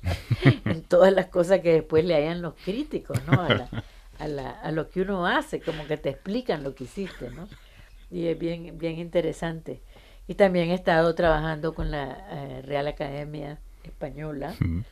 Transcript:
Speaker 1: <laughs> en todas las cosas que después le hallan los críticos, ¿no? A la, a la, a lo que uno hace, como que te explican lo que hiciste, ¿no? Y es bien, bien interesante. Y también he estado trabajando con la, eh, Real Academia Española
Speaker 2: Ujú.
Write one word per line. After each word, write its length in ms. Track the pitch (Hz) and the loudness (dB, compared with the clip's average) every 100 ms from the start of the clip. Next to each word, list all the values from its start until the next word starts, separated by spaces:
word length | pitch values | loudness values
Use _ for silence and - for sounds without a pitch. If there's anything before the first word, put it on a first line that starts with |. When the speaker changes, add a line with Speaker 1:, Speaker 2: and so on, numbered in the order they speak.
Speaker 1:
<laughs> 640 | - - - 220 359 - - | -6 -6 -2 4 4 4 0
en 180 | 165 | -4
todas 300 | - 175 185 | 2 8 8
las 140 | 190 180 | 8 2
cosas 320 | 180 170 190 | 0 4 4
que 120 | 165 | 6
después 320 | 160 156 160 175 | 4 4 2 4
le 100 | 160 | 2
hallan 260 | 151 175 | 2 -2
los 120 | 175 - | -6 -8
críticos, 640 | - 220 302 - - - - | -6 -6 -6 -8 -6 -8 2
¿no? 160 | 185 | 2
A 80 | 170 | 4
la, 160 | 104 123 113 - - - - | 0 0 -8 -10 -18 -20 -10
a 80 | 151 | -8
la, 240 | 143 127 | -6 -8
a 200 | - 160 | -8 -6
lo 180 | 160 143 | -4 -4
que 120 | 185 | -4
uno 240 | 190 196 175 | -2 0 0
hace, 320 | 262 302 151 | 0 -2 -6
como 240 | - 160 147 | -4 -6 -6
que 120 | 151 | -4
te 120 | 143 | -4
explican 540 | 135 - 220 240 170 | -6 -6 -4 -2 -4
lo 120 | 139 135 | -4 -8
que 100 | 123 | -12
hiciste, 440 | - 185 - - | -10 -10 -10 -12
¿no? 180 | 127 190 - - - - - - | -12 -16 -18 -20 -20 -20 -20 -12
Y 180 | 180 170 | -6 -4
es 120 | 156 | -2
bien, 380 | 170 170 170 160 | -4 -6 -10 -8
bien 220 | 165 160 | -6 -6
interesante. 840 | 170 175 160 147 165 165 156 135 - - - - - | -2 0 0 -2 -6 -6 -10 -12 -14 -20 -20 -18 -10
Y 80 | 175 | 4
también 340 | 196 180 170 | 6 6 2
he 60 | 180 | 2
estado 380 | 180 165 170 165 | 4 6 4 4
trabajando 580 | 175 156 160 156 160 | 4 4 2 -2 -4
con 180 | 160 156 | -4 -4
la, 340 | 147 135 135 - | -4 -6 -8 -12
eh, 300 | 165 139 131 | -10 -10 -10
Real 260 | 135 143 147 | -4 -2 -2
Academia 720 | 147 147 139 147 151 147 151 - - | -4 -6 -6 -8 -10 -10 -12 -16 -20
Española 720 | - - 151 139 156 143 147 - | -18 -10 -10 -8 -8 -8 -8 -4
Speaker 2:
Ujú. 220 | 85 85 117 | -2 -2 -6